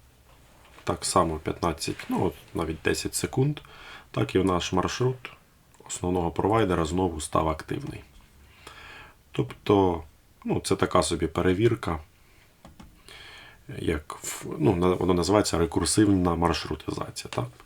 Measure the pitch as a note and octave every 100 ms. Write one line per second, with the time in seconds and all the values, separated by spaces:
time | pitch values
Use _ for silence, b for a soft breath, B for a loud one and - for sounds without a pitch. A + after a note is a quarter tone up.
0 | - _ _ - - - - - - F#2
1 | - F#2+ E2+ D#2+ - - - - - -
2 | - B3+ F2 - - F2 D#2+ D#2+ - E2+
3 | E2 - - - C#3 D3+ B B B B
4 | B - G#2+ F#2+ F#2+ F2+ - F#2 F2+ -
5 | B2 B2+ - - _ _ _ _ - -
6 | F2+ F2+ E2+ D#2+ F#2+ A2+ G#2 E2+ D#2+ F2
7 | F#2 D#2+ - E2+ D#2+ D#2 - - - -
8 | - - - - B B B B B B
9 | B B _ - B2+ - - G2+ F#2+ E2+
10 | D#2 - _ _ A#3+ B2+ - G2 F2+ F2+
11 | F2+ E2 D#2+ - F2+ F2+ A#2 A2+ - D#2+
12 | - _ b b b _ - - - -
13 | B B B B B B - - - D#2+
14 | - - - - - - A#2+ F2 F2 F#2
15 | F2+ F2+ E2+ G#2 G2 E2+ E2+ - E2+ -
16 | G#2 G2 F2+ E2 E2+ E2 - - - -
17 | - - - - B2 -